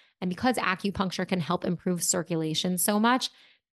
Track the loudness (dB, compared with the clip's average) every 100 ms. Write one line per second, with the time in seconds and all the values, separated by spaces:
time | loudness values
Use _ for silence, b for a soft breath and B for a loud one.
0 | b b -6 0 2 2 0 0 -2 -2
1 | -2 -2 -2 -2 0 -2 -2 -2 -2 -2
2 | 0 0 0 -2 0 0 -2 0 2 4
3 | 4 2 0 b b b _